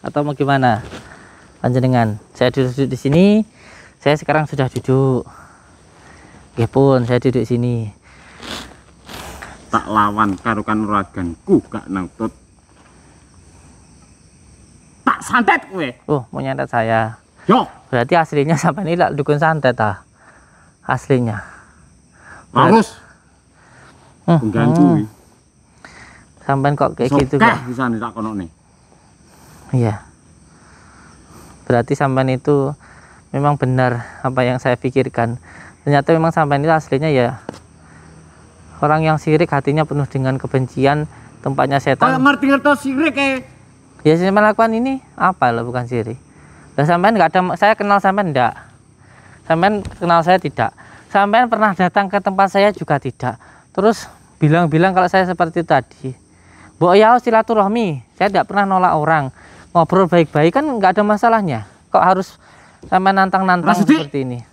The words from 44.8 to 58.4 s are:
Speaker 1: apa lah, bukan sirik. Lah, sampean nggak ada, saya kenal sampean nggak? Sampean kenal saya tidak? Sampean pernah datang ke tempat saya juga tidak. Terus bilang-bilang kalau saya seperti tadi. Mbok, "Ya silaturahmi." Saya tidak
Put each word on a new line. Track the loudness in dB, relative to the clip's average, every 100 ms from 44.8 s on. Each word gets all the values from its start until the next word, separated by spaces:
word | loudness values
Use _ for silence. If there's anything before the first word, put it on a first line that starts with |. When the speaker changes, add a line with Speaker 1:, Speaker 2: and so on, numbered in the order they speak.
| -4 -6 -10
Speaker 1:
apa | -2 -2 0 -2
lah, | 0
bukan | -4 -6 -4
sirik. | -4 -6 -10 _ -20 -20 -20 -10
Lah, | -2
sampean | 0 2 2
nggak | 4 2
ada, | 2 0
saya | 0 2 2
kenal | 0 2
sampean | 2 0 -2
nggak? | 0 0 -2 -20 _ _ _ -20 -20 -20 -20 -4
Sampean | 0 0 0 -8
kenal | -6 0 2
saya | 4
tidak? | 2 0 -4 -4 -6 -20 -20 -4
Sampean | 0 2 2 2
pernah | 0 0
datang | 2 0 0 -2
ke | -2
tempat | -2 0 2
saya | 2 2
juga | 0 -2 -2
tidak. | -2 -6 -8 -8 -20 -20 _
Terus | 0 0 0 -10 -20 _
bilang-bilang | _ 2 2 2 2 2
kalau | 2 2
saya | 2
seperti | 0 -2 -2 -2
tadi. | 0 0 0 -14 -14 -14 _ _ -20 -20 -20
Mbok, | _ 4 6
"Ya | 6
silaturahmi." | 4 2 0 2 0 0 0 -2 -4 -12 _
Saya | -2
tidak | 0